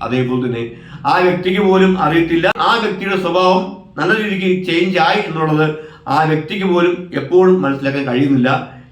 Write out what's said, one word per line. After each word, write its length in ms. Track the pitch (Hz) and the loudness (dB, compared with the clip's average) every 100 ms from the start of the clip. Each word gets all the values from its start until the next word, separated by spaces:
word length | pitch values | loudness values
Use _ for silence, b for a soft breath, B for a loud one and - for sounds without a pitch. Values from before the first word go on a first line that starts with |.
അതേപോലെ 440 | 113 127 123 123 123 | -6 -2 -2 -2 -4
തന്നെ 240 | 117 117 - B B 139 | -6 -8 -12 B B -2
ആ 120 | 175 | 2
വ്യക്തിക്ക് 440 | 185 180 185 190 | 2 0 0 0
പോലും 400 | 196 190 190 185 | 4 4 4 2
അറിയത്തില്ല 520 | 151 170 160 165 180 180 | 2 2 2 2 0 0
ആ 220 | 175 233 | 0 0
വ്യക്തിയുടെ 380 | 214 190 190 - | -2 -4 -4 -4
സ്വഭാവം 640 | 170 180 185 180 - - - - | -2 2 2 2 -2 -10 -14 -4
നല്ല 260 | 165 220 | -2 0
രീതിക്ക് 420 | 208 190 185 185 - | -2 -2 -2 -2 0
ചേഞ്ച് 340 | 165 185 180 | 0 0 2
ആയി 240 | 165 208 196 | 2 0 -2
എന്നുള്ളത് 480 | 160 156 156 156 156 B B B | -4 0 0 0 -2 B B B
ആ 160 | 143 | 0
വ്യക്തിക്ക് 420 | 156 156 - 202 190 | 0 0 -4 -4 0
പോലും 440 | 175 175 175 180 | 2 2 0 -6
എപ്പോഴും 480 | 139 131 180 185 185 | -8 0 4 6 4
മനസ്സിലാക്കാൻ 460 | 139 139 135 139 131 | 2 -2 -4 -4 -2
കഴിയുന്നില്ല. 680 | 123 143 131 127 143 - B B | 0 2 2 2 0 -4 B B